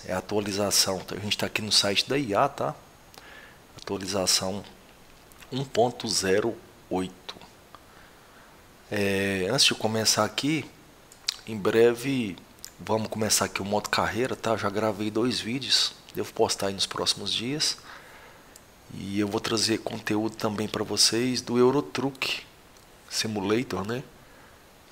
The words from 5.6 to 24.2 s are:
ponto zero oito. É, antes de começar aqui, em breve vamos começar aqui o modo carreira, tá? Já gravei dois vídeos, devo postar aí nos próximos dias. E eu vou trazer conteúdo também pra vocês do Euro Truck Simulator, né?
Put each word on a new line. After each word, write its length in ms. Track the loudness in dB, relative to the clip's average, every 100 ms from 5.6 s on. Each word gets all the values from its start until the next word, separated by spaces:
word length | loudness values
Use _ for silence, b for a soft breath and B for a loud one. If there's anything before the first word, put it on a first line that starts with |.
ponto 420 | -2 2 2 0 -4
zero 500 | 0 4 4 2 -2 -10 -20 -4
oito. 460 | -2 -2 -8 -16 -16 -18 -20 -20 -20 B B B B B B B B B -20 -6
É, 560 | 0 2 2 0 0 0
antes 160 | 2 2
de 80 |
começar 500 | 2 0 2 2 4
aqui, 400 | 2 0 0 0 -4 -12 -20 -20 -20 -12 -8 -8 -8
em 80 | -2
breve 800 | 4 8 8 6 0 0 -2 -6 -14 -18 -18 -10
vamos 260 | -2 0 0
começar 360 | -2 0 2
aqui 160 | 2 -2
o 40 |
modo 260 | -2 -2 0
carreira, 440 | 0 0 0 -2
tá? 220 | -2 0 0
Já 140 | 0
gravei 400 | 0 0 0 -2
dois 280 | 0 0 0
vídeos, 540 | -4 -4 0 2 2 -4 -10
devo 180 | -8 -4
postar 360 | 0 0 2 -2
aí 40 |
nos 140 | -2 -2
próximos 440 | -2 -2 -2 -2
dias. 460 | -4 -4 -2 -2 -2 B B B B B B B B -20 -20 -16
E 260 | -12 -4 -2
eu 80 | 0
vou 100 | 0
trazer 420 | 0 0 2 0
conteúdo 540 | -2 -6 -2 0 0
também 320 | -2 -4 -2 -2
pra 160 | -2
vocês 600 | -2 2 4 4 0 -2
do 160 | 0 6
Euro 240 | 6 6
Truck 600 | 0 -2 -4 -2 -6 -6 -10 -20 -20 -20 -20 -20 -8
Simulator, 760 | -4 -2 -2 2 2 0 -4 -4
né? 160 | -6 -8 -16